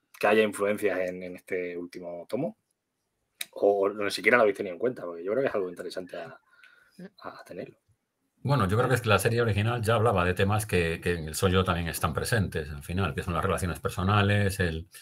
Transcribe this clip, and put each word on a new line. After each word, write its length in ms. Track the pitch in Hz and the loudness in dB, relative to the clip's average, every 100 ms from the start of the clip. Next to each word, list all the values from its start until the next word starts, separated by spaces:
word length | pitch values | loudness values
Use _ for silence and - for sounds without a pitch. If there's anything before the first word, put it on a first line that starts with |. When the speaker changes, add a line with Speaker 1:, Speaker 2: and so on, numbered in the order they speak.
| _ - | _ -2
Speaker 1:
que 80 | 107 | 2
haya 160 | 110 | 4
influencias 540 | 107 101 101 104 101 90 | 2 2 -2 0 0 0
en, 240 | 90 90 | -4 -6
en 120 | 90 90 | -10 -12
este 420 | - 92 90 87 | -8 -6 -6 -8
último 480 | 87 92 87 87 82 | -10 -12 -12 -12 -6
tomo? 280 | 113 185 220 _ _ _ _ _ _ _ - - | -4 -4 -8 _ _ _ _ _ _ _ -14 -14
¿O 380 | - 101 101 98 | 0 2 4 2
ni 220 | 104 101 | 0 -4
siquiera 260 | - 101 120 | 0 4 6
lo 60 | |
habéis 140 | 110 95 | 4 2
tenido 160 | 101 | -4
en 60 | 87 | -4
cuenta? 240 | 123 123 | -4 -4
Porque 200 | 87 85 | -10 -8
yo 80 | 90 | -4
creo 120 | 113 | 0
que 60 | 135 | 0
es 60 | 110 | -2
algo 140 | 92 | -4
interesante 480 | 90 90 95 90 90 | -8 -10 -10 -10 -12
a, 220 | 85 - _ _ - _ _ - 185 _ | -12 -16 _ _ -20 _ _ -20 -20 _
a 200 | - - - | -18 -16 -16
tenerlo. 320 | 87 - - _ _ _ _ _ _ | -14 -14 -16 _ _ _ _ _ _
Speaker 2:
Bueno, 240 | 123 139 95 | 0 2 4
yo 100 | 107 | 2
creo 100 | 120 | 2
que 80 | 123 | 2
es 60 | |
que 80 | 110 | 4
la 100 | 98 | 4
serie 220 | 110 117 | 4 2
original 400 | 113 98 110 120 | 2 2 0 0
ya 140 | 107 117 | 2 2
hablaba 280 | 113 98 | 4 4
de 100 | 90 | 2
temas 320 | 92 98 107 107 | 2 2 0 0
que, 360 | 90 82 85 | 0 0 0
que 120 | 90 | -2
en 140 | 85 78 | -2 -4
el 80 | 78 | 0
Soyo 280 | 95 92 | 2 4
también 240 | 90 85 85 | 2 0 -2
están 240 | 71 85 | -2 -2
presentes, 560 | 69 76 113 78 82 73 | -2 0 0 0 -2 -6
al 140 | 73 | -10
final, 300 | 73 90 90 | -6 -2 -2
que 100 | 67 | -2
son 100 | - | -2
las 100 | 82 | -2
relaciones 360 | 95 82 87 76 | 0 0 -2 -4
personales, 800 | 82 - 90 104 101 104 101 95 | -6 -2 2 4 4 4 2 0
el, 280 | 90 80 85 - | -2 -2 -8 -18